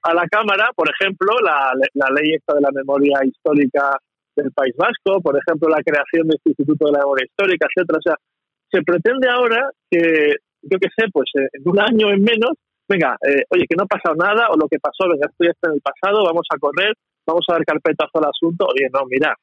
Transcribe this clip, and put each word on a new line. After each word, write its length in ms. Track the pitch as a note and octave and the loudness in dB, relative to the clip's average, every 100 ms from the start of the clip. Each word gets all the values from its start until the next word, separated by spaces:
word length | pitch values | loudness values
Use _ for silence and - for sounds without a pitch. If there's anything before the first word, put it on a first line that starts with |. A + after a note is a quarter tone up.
| E3+ | 0
a 80 | |
la 140 | E3+ E3+ | -2 0
Cámara, 420 | G#3 G#3+ G3 A3 B3 | -2 0 0 0 0
por 100 | D#3 | -2
ejemplo, 480 | C#3+ G3 G3 F#3+ A#3 | 0 -4 -2 0 0
la, 300 | G#3 D3 C3+ C3 C3+ | 2 0 0 0 -2
la 120 | C#3 C3+ | 0 0
ley 200 | C#3 D#3 | 0 0
esta 200 | D#3 - | -2 -2
de 60 | D3 | 0
la 100 | C#3+ | 0
memoria 480 | C#3 C3+ C#3 C#3+ C#3 | -2 -2 0 2 2
histórica 760 | C3+ - - D3 C#3 C#3+ C#3 C#3 _ _ _ - | 0 -2 0 2 2 0 -2 -2 _ _ _ -6
del 160 | C#3 | -4
País 200 | - C3 B2 | -2 -4 0
Vasco, 440 | F#3+ A#3 - G3 | -2 -2 -2 0
por 160 | E3+ C#3+ | 0 -2
ejemplo, 320 | D#3 D#3+ D#3+ | -2 -2 0
la 140 | D#3 | 0
creación 460 | D#3 D3 C#3 E3 D#3+ | 0 -2 0 -2 0
de 80 | D#3 | 0
este 140 | - | 0
Instituto 360 | C#3+ C#3+ D3 D3+ | 0 0 0 2
de 60 | |
la 80 | D3 | 2
Memoria 260 | C#3 C3+ B2+ | 2 0 -4
Histórica, 400 | - G3 F3 D#3 | -4 -2 0 0
etcétera. 320 | - F3 D#3 | -2 -2 -2
O 40 | |
sea, 120 | F3 D#3 _ _ _ _ _ | -2 -4 _ _ _ _ _
se 120 | F#3 | -4
pretende 460 | D3+ - G#3+ C4 B3+ | 0 0 0 0 0
ahora 400 | B3 B3 A3+ C4+ - _ | 2 0 0 -2 -8 _
que, 460 | E3+ E3+ D#3+ D3 C#3+ _ _ | 0 2 2 2 0 _ _
yo 160 | D3 F#3+ | -4 -2
qué 80 | F#3 | -2
sé, 160 | - A3+ | -2 -2
pues, 140 | D#3+ B2+ | 0 -2
eh, 140 | C#3+ C3+ | -2 -4
en 80 | C#3 | -4
un 160 | C#3 F#3+ | 0 2
año 320 | G#3 A3+ G#3+ | 2 2 2
en 80 | G3+ | 2
menos, 320 | G3+ A3+ A#3 D#4 _ _ _ | 2 2 0 -2 _ _ _
venga, 320 | G3 D3+ A#2+ | 0 0 0
eh, 240 | C3+ C#3+ - | 0 0 2
oye, 160 | F3+ F3 | 0 0
que 60 | |
no 80 | E3+ | 0
ha 160 | G3 G3 | -2 -2
pasado 160 | F3+ | -2
nada, 320 | D#3 F3+ G#3+ A#3 | 0 2 2 2
o 60 | D#3+ | 2
lo 120 | D3+ | 0
que 100 | D3+ | -2
pasó, 320 | D3 - F#3 | -4 -2 0
venga, 160 | D#3 D3 | 0 -2
esto 160 | _ | _
ya 80 | E3+ | -2
está 200 | E3+ E3+ | 0 -2
en 40 | |
el 80 | D3 | -2
pasado, 400 | - C#3 F#3+ G#3 | -4 -4 -2 0
vamos 240 | F#3+ E3 D#3+ | 2 0 -4
a 40 | D3 | -4
correr, 360 | C#3+ E3 G3 G#3+ _ _ - | -2 0 -2 -2 _ _ -4
vamos 180 | E3+ E3 | -2 0
a 60 | |
dar 100 | E3+ | -2
carpetazo 500 | D#3+ D3+ E3 D#3 D3+ | 0 -2 -2 -2 -2
al 160 | E3 D3+ | -2 -2
asunto, 360 | - E3+ E3+ F#3+ | -2 -4 -2 -2
oye, 200 | C3 C3+ | 0 -2
no, 120 | C3 C3+ | -2 -2
mira. 240 | B2+ D3+ - | -2 -2 -4